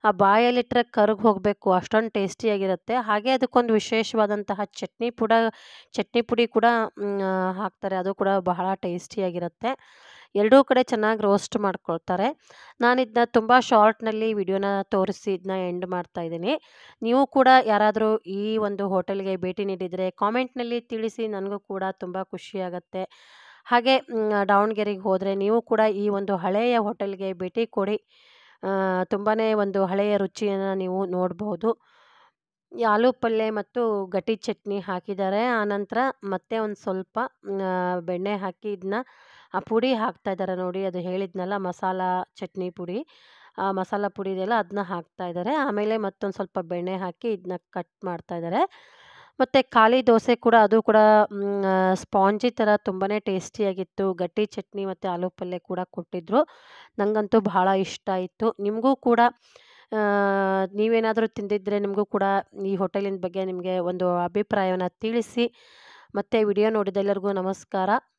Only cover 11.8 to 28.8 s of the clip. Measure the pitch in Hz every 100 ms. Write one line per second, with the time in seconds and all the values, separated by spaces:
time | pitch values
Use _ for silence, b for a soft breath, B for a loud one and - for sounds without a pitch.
11.8 | - 170 - 180 220 320 B B B B
12.8 | 240 247 247 220 240 240 220 247 247 226
13.8 | 208 220 220 220 220 214 185 196 196 196
14.8 | 190 202 190 190 - 190 185 190 180 180
15.8 | 180 180 175 - 165 165 180 302 B B
16.8 | B B 226 247 277 277 262 262 233 208
17.8 | 214 208 214 220 - 196 208 220 208 196
18.8 | 202 185 180 196 190 190 180 180 196 190
19.8 | 185 180 185 - 202 233 254 254 240 240
20.8 | 233 226 220 214 220 202 196 202 _ 190
21.8 | 190 190 180 185 185 190 - 196 180 180
22.8 | _ 185 190 B B B B B - 240
23.8 | 240 262 262 233 214 208 196 202 214 208
24.8 | 208 196 196 190 190 196 196 226 226 220
25.8 | 220 202 208 196 202 196 175 196 240 233
26.8 | 208 240 202 196 190 180 180 - 233 -
27.8 | 196 214 _ b b b b b 190 196